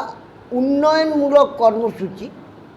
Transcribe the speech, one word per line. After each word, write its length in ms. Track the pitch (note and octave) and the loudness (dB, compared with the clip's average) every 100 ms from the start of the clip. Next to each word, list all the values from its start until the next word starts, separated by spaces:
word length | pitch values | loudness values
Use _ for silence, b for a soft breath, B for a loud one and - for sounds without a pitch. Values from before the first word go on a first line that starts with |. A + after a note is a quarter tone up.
| C4 - - - - | 2 -8 -20 -20 -8
উন্নয়নমূলক 960 | B3 C4+ C#4 D4+ D#4 D#4 D4+ C#4+ C#4+ C4+ - | -4 0 2 2 2 0 0 2 4 2 2
কর্মসূচি, 640 | A3+ A3 A3+ - F#3 - A3+ - - - - | 0 2 -4 -6 -10 -12 -16 -18 -20 -20 -20